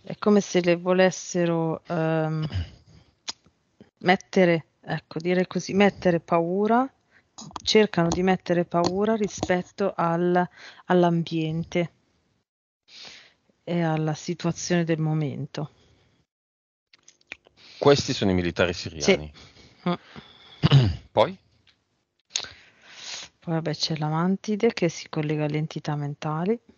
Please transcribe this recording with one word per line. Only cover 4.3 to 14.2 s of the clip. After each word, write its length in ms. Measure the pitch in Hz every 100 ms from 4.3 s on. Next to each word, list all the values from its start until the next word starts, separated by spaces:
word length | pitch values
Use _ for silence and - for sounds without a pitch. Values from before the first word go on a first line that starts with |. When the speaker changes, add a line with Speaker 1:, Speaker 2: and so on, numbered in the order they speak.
| 196 180 165 - _
Speaker 1:
ecco, 380 | - 160 _ 160
dire 280 | 170 180 180
così, 260 | 180 -
mettere 460 | 190 202 - 180 170
paura, 720 | - 170 165 190 214 233 269 _ _ _ _ - - -
cercano 460 | - 220 208 - 170
di 120 | 165
mettere 420 | 185 185 - 175
paura 500 | 175 170 175 190 208
rispetto 760 | 220 208 - - 180 - - 196
al, 520 | - 170 170 180 180 180 - - -
all'ambiente 1040 | - 180 175 170 160 165 156 160 165 175 170 _ _ _ _ _ _ _ _ _ _ - - - - _ _ _
e 180 | - 175
alla 320 | 165 156 156
situazione 680 | 151